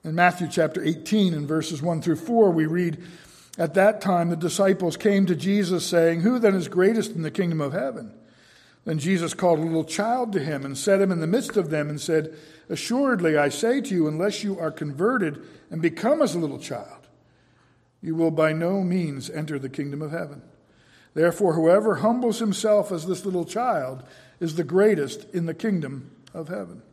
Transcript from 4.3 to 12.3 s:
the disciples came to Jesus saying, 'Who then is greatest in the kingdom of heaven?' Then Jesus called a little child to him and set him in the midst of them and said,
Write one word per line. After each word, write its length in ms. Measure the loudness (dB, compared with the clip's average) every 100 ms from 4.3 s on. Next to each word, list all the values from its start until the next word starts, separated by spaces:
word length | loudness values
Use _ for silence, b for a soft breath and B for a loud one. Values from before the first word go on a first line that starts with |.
the 60 | -2
disciples 600 | -2 2 2 2 0 0
came 300 | 2 4 2
to 100 | 0
Jesus 500 | 0 0 2 -2 0
saying, 360 | 4 4 4
'Who 180 | 2 4
then 160 | 4 2
is 100 | 0
greatest 460 | 2 4 2 -2
in 100 | -6
the 80 | -6
kingdom 300 | -2 -2 -2
of 120 | -2
heaven?' 420 | -4 -6 -8 -14 -18 b b b b b b
Then 140 | -6 -4
Jesus 340 | 0 0 0
called 280 | 0 2 2
a 20 |
little 220 | 2 -2
child 480 | -2 -4 -2 -2 -2
to 80 | -2
him 240 | -4 -6
and 120 | -6 -4
set 240 | 2 2
him 120 | 4
in 80 | 0
the 80 | 0
midst 280 | 0 0 -2
of 140 | 0
them 180 | -2 -2
and 120 | -6
said, 340 | 0 0 -2